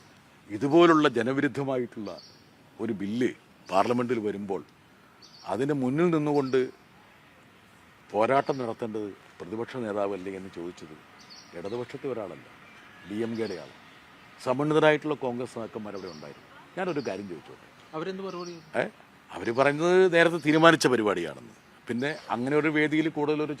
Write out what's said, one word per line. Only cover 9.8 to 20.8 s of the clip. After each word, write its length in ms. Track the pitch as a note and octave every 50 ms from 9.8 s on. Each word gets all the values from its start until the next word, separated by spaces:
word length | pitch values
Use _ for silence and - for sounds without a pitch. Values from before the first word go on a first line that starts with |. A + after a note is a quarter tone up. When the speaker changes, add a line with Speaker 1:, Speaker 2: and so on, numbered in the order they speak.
| A#2+
Speaker 1:
നേതാവല്ലേ 460 | G#2+ G2+ G#2 G2+ G2 G2+ F#2 F2+ G2 F#2+ F#2+
എന്ന് 100 | F#2+ F#2+ F2 F2
ചോദിച്ചത് 380 | E2+ F2 F2 - F#2 D#2 D#2 D2+ - - - - - - - - - - - E2+
ഇടതുപക്ഷത്തെ 480 | E2+ G2 A2 B2 B2 A#2+ - C3+ - C#3 B2
ഒരാളല്ല, 320 | A2+ G#2+ F#2 D#2+ C#2 - - - - - - - - - - - - - E2+
ഡി 100 | G2+ G#2+ A#2 A2+
എം 40 | A#2 A2
കെയുടെ 200 | A2+ G#2 F#2+ E2+ D2
ആൾ. 60 | C2 - - - - - - - - - - - - - - - B2+
സമന്വിതരായിട്ടുള്ള 680 | B2+ C3 D3 D#3 D3+ D#3 D#3 D#3 D3+ D3 - D3+ D3 A#2+ -
കോൺഗ്രസ് 320 | B2+ A#2+ A#2+ B2+ A#2 - A#2+
നേതാക്കന്മാർ 360 | A2+ G2+ - A#2 G#2+ G#2 G2 G2
അവിടെ 120 | F#2 F#2 E2
ഉണ്ടായിരുന്നു. 320 | D2+ D2+ D2 C#2 - - - - - - - - F3
ഞാനൊരു 240 | F#3 F#3+ D#3+ D3 A#2+ A#2
കാര്യം 200 | F#2+ G2 G2+ G2 F2
ചോദിച്ചോട്ടെ, 340 | D2+ C#2+ - C2+ - - - - - - - -
Speaker 2:
അവരെന്ത് 280 | D#3 E3 F#3 F#3+ F#3+ F#3+ F#3+
മറുപടി? 280 | F3 F3 F3+ F3 F3 E3 - - - A2 D3
Speaker 1:
ഏ? 40 | G#3+ - - - - - - - - -
അവർ 120 | - F#2 A2+ A#2+ A#2+
പറയുന്നത് 400 | C3+ C#3+ C#3+ D3 D#3+ F3 F3+ F#3 F#3+ F#3 E3
നേരത്തെ 240 | E3+ E3+ E3+ E3 F3 -
തീരുമാനിച്ച 400 | D#3 D3+ D#3+ E3 E3 D#3+ D3+